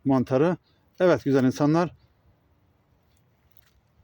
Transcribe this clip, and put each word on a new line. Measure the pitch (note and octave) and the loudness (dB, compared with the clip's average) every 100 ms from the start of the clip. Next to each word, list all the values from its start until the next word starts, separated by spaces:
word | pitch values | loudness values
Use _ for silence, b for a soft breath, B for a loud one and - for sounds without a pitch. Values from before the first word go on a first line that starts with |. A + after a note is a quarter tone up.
mantarı. | C3+ C3+ B2 C3 E3 E3+ _ _ _ - | 0 -2 0 0 0 -4 _ _ _ -2
Evet | F3+ C3+ | 0 0
güzel | C#3+ C3+ | 0 0
insanlar. | B2+ B2 D3 D#3+ F3 - _ _ _ _ _ _ _ _ _ _ _ _ _ _ _ _ _ _ _ _ | 0 0 0 0 -2 -8 _ _ _ _ _ _ _ _ _ _ _ _ _ _ _ _ _ _ _ _